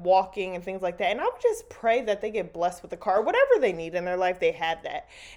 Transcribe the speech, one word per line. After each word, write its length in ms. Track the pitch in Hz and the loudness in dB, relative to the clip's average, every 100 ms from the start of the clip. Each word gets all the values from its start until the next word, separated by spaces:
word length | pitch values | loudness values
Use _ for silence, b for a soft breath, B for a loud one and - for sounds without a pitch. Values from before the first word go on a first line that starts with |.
walking 520 | 175 190 190 202 185 180 | 4 4 4 -4 -6 -6
and 80 | |
things 180 | 180 190 | -8 -6
like 160 | 185 180 | -6 -2
that. 140 | 190 | -2
And 100 | 220 | 0
I 40 | 403 | -2
would 160 | 508 | 0
just 280 | 480 427 - | 0 -2 -8
pray 320 | - 226 233 | -4 0 0
that 200 | 220 202 | 0 -4
they 100 | 220 | -4
get 200 | 214 185 | -6 -6
blessed 300 | 165 170 180 | -4 -4 -4
with 120 | - | -12
a 40 | 175 | -8
car, 240 | - 190 | 0 2
whatever 380 | 233 453 554 466 | 2 4 6 6
they 140 | 247 | 4
need 200 | 170 165 | 0 -4
in 120 | 175 180 | -4 -2
their 120 | 180 | 0
life, 220 | 185 180 | 0 2
they 120 | 165 | 0
have 280 | 165 165 165 | 0 -2 -4
that. 240 | - - - B B | -6 -10 -12 B B